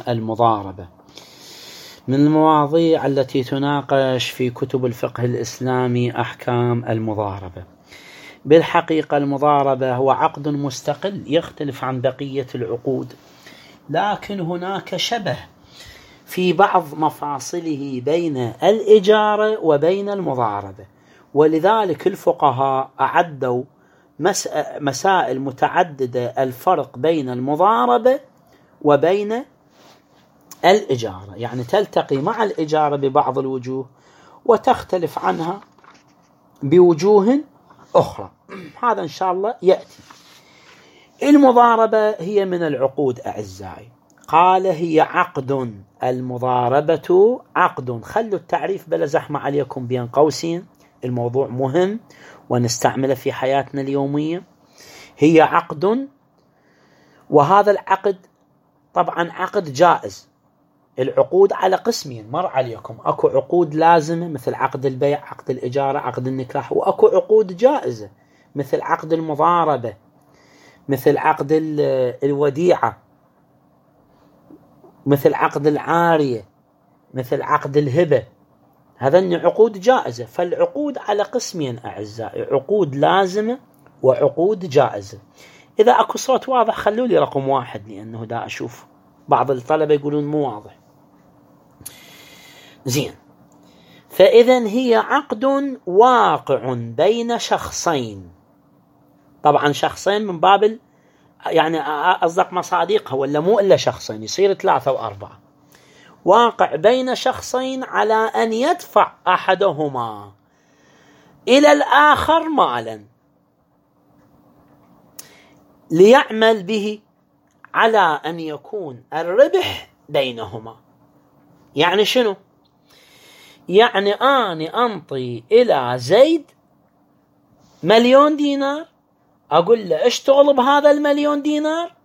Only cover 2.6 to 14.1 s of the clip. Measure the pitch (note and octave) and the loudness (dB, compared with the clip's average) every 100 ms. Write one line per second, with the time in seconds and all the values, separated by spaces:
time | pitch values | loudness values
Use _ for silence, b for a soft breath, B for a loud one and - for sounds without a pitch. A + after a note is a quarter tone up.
2.6 | C#3+ E3 E3 D3+ C3+ C#3 B2+ C#3 B2+ C#3 | 2 2 2 2 0 -2 -2 -2 -2 -4
3.6 | C#3+ C#3+ C3+ C#3 C3 B2+ - - B2+ A#2+ | -2 -4 -2 0 0 -2 -4 -4 -4 -4
4.6 | C3 C3 B2+ A#2 A#2+ - B2 A#2+ A#2 - | -6 -2 -4 -4 -8 -4 -4 -4 -6 -6
5.6 | B2+ B2+ B2+ B2 A#2+ A#2+ A#2+ - - A#2+ | -4 -2 0 0 -2 -4 -6 -6 -4 -2
6.6 | A#2+ A#2 A#2 A2 A2 G#2+ G#2 G2 F#2 F2+ | 0 -2 -2 -4 -4 -4 -4 -6 -12 -16
7.6 | F2+ _ B B B B B B C#3 D#3+ | -20 _ B B B B B B 4 4
8.6 | D3+ F3 E3+ D#3+ D3+ D3 C#3+ C#3 D3 C#3+ | 4 -2 0 -2 0 -2 -2 0 2 2
9.6 | C#3 C3 C3 B2 C3+ B2 D#3 D3+ D3 D3 | 2 0 -2 0 0 2 0 -2 -6 -4
10.6 | C#3+ B2+ - C#3+ G3 G3 - D#3+ E3+ - | -4 -6 -6 -6 -6 -8 -2 -2 -2 -10
11.6 | C#3+ B2+ B2+ C3 B2+ B2 C#3 C#3 B2+ B2+ | -10 -8 -8 -4 -4 -4 -8 -8 -8 -8
12.6 | A2 A#2+ C#3+ C3 B2 - B B B B | -8 -6 -4 -6 -6 -16 B B B B
13.6 | B B - D#3 G3+ | B B -8 -4 -2